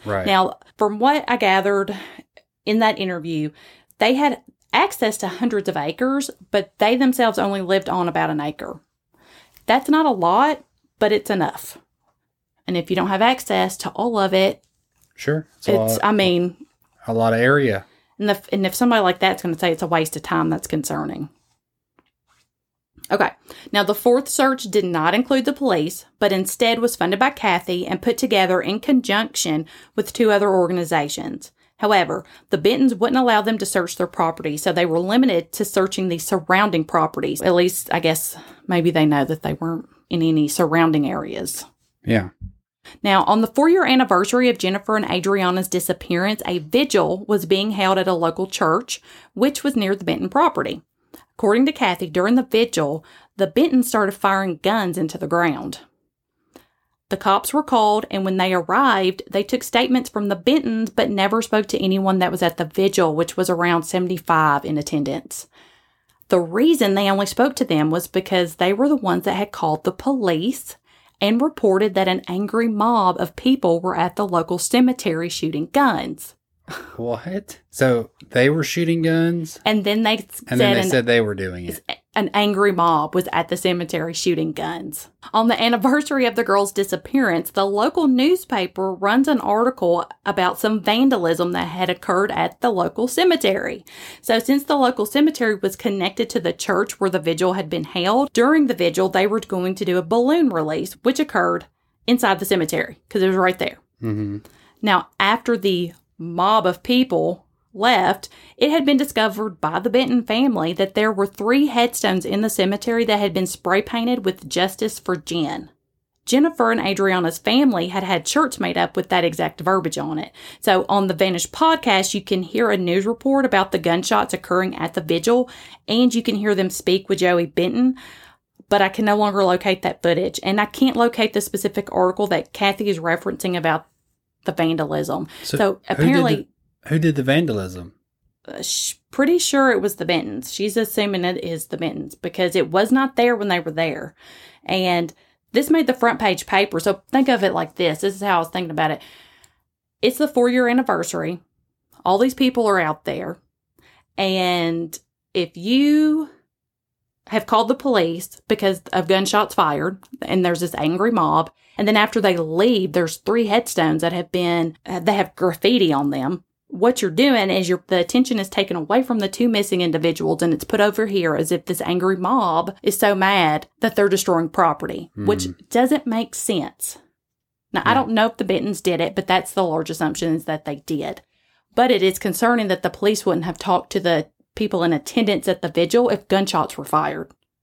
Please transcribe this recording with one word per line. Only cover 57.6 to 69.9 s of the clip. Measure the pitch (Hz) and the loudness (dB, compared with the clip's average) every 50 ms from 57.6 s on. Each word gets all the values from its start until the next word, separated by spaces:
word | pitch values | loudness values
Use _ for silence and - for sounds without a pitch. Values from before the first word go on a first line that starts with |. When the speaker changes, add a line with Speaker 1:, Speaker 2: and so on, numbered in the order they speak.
| 294 | 0
Speaker 2:
called, | - - 233 214 208 208 214 208 - | 2 2 2 4 4 2 2 0 -2
and | - 196 190 | -4 -4 -2
when | 190 190 | -2 0
they | 190 185 190 185 | 0 0 2 0
arrived, | 180 170 - 180 226 277 262 220 196 190 185 185 - - - | 0 0 0 2 2 2 2 2 2 2 0 -2 -2 -6 -6
they | - 196 208 | -4 -4 -2
took | - - 247 - | -2 -2 -4 -2
statements | - - 233 254 254 254 254 254 - | -2 0 0 2 2 2 0 0 -2
from | - 214 208 202 | -4 -4 -2 -2
the | 196 | -4
Bentons, | 175 170 247 277 311 - 240 226 220 226 214 - | -2 2 2 2 2 2 0 -2 -2 -2 -2 0
but | - 214 - | 0 0 0
never | 208 196 190 196 220 226 220 | 0 0 0 2 0 0 0
spoke | - - 214 208 - | 0 0 0 0 0
to | - - - | -2 -2 0
anyone | 185 190 190 190 190 190 190 | 0 0 2 2 2 2 2
that | 180 175 | 2 0
was | 170 180 185 | 0 0 0
at | 170 170 | 0 0
the | - 170 | -2 -4
vigil, | 156 - - 190 196 196 - 180 160 151 | -4 -2 0 0 2 2 2 2 2 2
which | 156 170 165 - | 0 -2 -2 -2
was | - 185 175 | -2 -2 0
around | 180 165 175 175 175 170 160 | 0 0 2 2 2 0 0
seventy-five | - - 185 180 180 185 165 - - 170 156 156 151 143 143 - | -2 -2 -2 -2 -2 -2 -4 -2 0 2 2 4 4 2 0 0
in | - 151 151 | -2 -4 -4
attendance. | 147 - - 151 147 139 139 156 - - - - - - _ _ - _ _ _ _ _ _ _ _ _ _ _ _ - | -4 -2 -4 -2 -2 -2 -4 -6 -8 -12 -14 -16 -16 -18 _ _ -20 _ _ _ _ _ _ _ _ _ _ _ _ 0
The | - 180 | 0 2
reason | 175 165 165 214 262 320 339 277 233 202 196 | 2 0 0 2 4 4 4 4 4 2 2
they | 202 202 196 | 2 2 2
only | 196 196 202 | 2 0 0
spoke | 196 - - 247 285 262 | -2 0 2 0 2 0
to | - 254 | 0 -2
them | - 165 151 151 156 | 0 2 2 2 2
was | 160 170 175 | 0 -2 -4
because | - - 190 185 - 196 180 175 165 160 | -4 -4 -4 -2 0 0 0 0 0 -2
they | - 180 185 202 | -2 0 0 2
were | 202 262 285 | 2 2 2
the | 302 | 2
ones | 269 214 185 175 180 - | 0 0 0 -2 0 0
that | 202 190 | -2 -2
had | 185 208 208 - | -2 -4 -6 -6
called | - - 156 151 156 - | -4 -2 -2 -2 -2 -2
the | 180 | -4